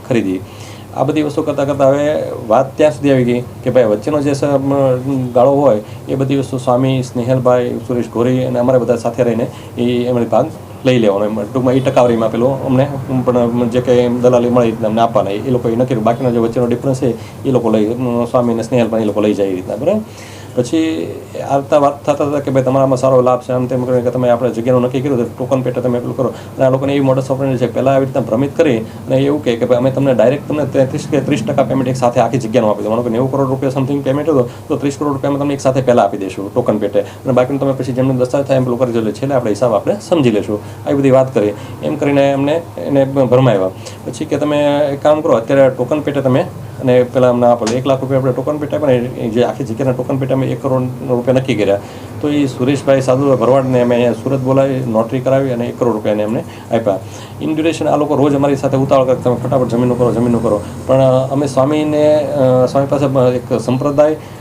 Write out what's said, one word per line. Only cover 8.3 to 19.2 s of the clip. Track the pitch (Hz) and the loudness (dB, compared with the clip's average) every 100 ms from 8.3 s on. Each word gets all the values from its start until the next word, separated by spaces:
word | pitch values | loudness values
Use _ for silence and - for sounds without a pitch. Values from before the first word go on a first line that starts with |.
| 127 | 0
અને | 127 123 | 0 0
અમારે | 123 127 | 2 2
બધા | 117 120 | 2 0
સાથે | 120 117 | -2 0
રહીને | 120 113 123 - - 120 | 0 0 -4 -8 -10 -2
એ | 120 123 | 0 0
એમણે | 120 123 | 0 0
ભાગ | 110 110 143 - - - | 2 0 0 -6 -16 -2
લઈ | 135 127 | 2 4
લેવાનો, | 107 98 | 4 2
એમ | 104 110 | 0 -2
ટૂંકમાં | 104 127 127 | -4 0 2
એ | 131 | 2
ટકાવારીમાં | 135 131 120 113 113 | 2 2 4 2 0
પેલો | 113 127 135 139 | 2 0 0 0
અમને | 127 139 135 139 131 | 2 0 -2 -4 -2
પણ | 123 123 120 120 120 | 2 2 2 0 0
જે | 123 | 0
કંઈ | 127 123 123 | 4 4 2
દલાલી | 123 123 120 120 | 2 4 4 4
મળી | 123 117 110 | 2 2 0
અમને | 110 110 | -2 2
આપવાના | 117 107 95 | 2 2 0
એ | 101 131 | -2 -2
લોકો | 123 120 | -2 0
એ | |
નક્કી | 113 | 0
કર્યું. | 127 117 | 0 0
બાકીનો | 107 120 127 | 0 0 0
જે | 117 | 0
વચ્ચેનો | 117 123 120 | 0 0 0
ડિફરન્સ | 123 139 131 | 0 -2 0
છે | 135 110 - - | -2 -2 -10 -6
એ | 139 | -2
લોકો | 123 113 | 0 2
લઈ, | 110 104 | 2 0
અમ, | 120 123 120 | -2 -2 -2
સ્વામી | 117 127 120 | 0 0 2
અને | 113 | -2
સ્નેહલભાઈ | 110 127 113 110 | 0 0 2 0
એ | |
લોકો | 104 104 | 0 0